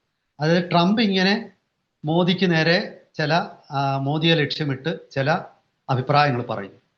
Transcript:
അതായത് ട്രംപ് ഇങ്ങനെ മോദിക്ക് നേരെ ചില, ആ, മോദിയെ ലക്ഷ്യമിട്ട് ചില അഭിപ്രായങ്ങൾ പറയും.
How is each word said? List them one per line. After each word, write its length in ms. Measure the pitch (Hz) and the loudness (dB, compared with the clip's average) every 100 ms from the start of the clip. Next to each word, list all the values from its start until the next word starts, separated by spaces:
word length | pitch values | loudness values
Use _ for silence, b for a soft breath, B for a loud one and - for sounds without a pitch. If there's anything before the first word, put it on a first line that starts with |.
| _ _ _ - | _ _ _ -6
അതായത് 300 | 151 170 180 | 0 0 2
ട്രംപ് 300 | 175 175 214 | 2 4 2
ഇങ്ങനെ 520 | 214 190 185 214 226 - _ _ _ _ | 2 2 2 0 -4 -18 _ _ _ _
മോദിക്ക് 460 | 151 165 180 180 185 | -2 0 2 2 2
നേരെ 500 | 165 160 180 220 - _ | 2 2 2 -2 -12 _
ചില, 320 | - 151 165 202 - - | -6 -2 -2 -2 -10 -8
ആ, 280 | 139 139 135 | -4 -2 -2
മോദിയെ 360 | 135 156 165 | -2 0 2
ലക്ഷ്യമിട്ട് 760 | 165 143 - 151 131 160 - - | 2 0 -4 -4 -4 -6 -8 -8
ചില 300 | 139 135 180 - _ _ _ - | -4 -2 -2 -4 _ _ _ -4
അഭിപ്രായങ്ങൾ 520 | 127 127 147 147 123 | -2 2 2 2 0
പറയും. 420 | 120 107 98 - _ | -4 -8 -8 -16 _